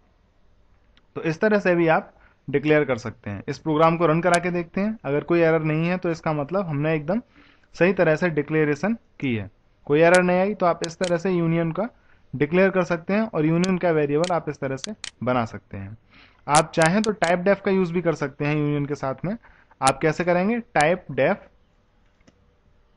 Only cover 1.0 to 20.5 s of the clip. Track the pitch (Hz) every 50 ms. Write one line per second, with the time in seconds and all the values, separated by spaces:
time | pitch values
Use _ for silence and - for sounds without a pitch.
1 | _ _ _ - - 165 156 160 - 214 214 202 196 190 175 170 170 160 156 -
2 | - - _ _ _ _ _ _ _ - 131 - 135 151 151 151 151 143 131 113
3 | - 113 101 - - 107 101 98 - - 139 - - 156 151 151 160 165 170 165
4 | 175 156 151 165 170 180 175 175 165 180 175 175 170 165 - 190 196 214 220 220
5 | - 135 139 147 147 - 175 170 170 160 160 165 160 160 151 156 165 170 180 180
6 | - 175 165 156 - 165 156 151 143 139 170 196 202 165 151 139 147 156 160 160
7 | 147 147 185 233 - _ _ - - _ _ _ _ _ _ - 165 180 196 185
8 | 180 160 156 151 180 180 156 147 143 - 156 156 156 147 147 143 - 202 233 226
9 | - _ _ _ - 135 120 107 98 92 - _ _ _ _ _ _ - 143 151
10 | 165 170 175 185 180 180 180 180 185 202 214 196 190 175 165 165 175 170 160 -
11 | 190 180 175 170 165 196 185 175 170 165 165 170 170 165 160 175 202 247 - _
12 | _ _ - _ _ _ - 127 151 147 160 180 190 190 185 185 180 - 180 165
13 | 165 - 190 208 226 220 - 165 151 156 165 170 180 185 185 175 180 175 165 156
14 | 151 139 143 147 170 - 180 160 156 151 143 - - 135 135 135 - - 214 -
15 | - - - _ 113 120 127 127 113 113 - 101 - _ - 98 98 98 110 -
16 | _ _ _ - - _ _ _ _ - 143 151 165 156 - - 165 160 175 214
17 | 220 220 208 208 - 165 175 180 180 196 196 196 - 208 196 190 185 175 165 185
18 | 170 170 156 151 151 139 131 _ 147 147 151 151 147 147 147 147 143 139 147 139
19 | - 135 131 - - 165 214 233 - - - _ _ _ _ _ 135 - - -
20 | - 156 156 - 175 175 175 175 185 202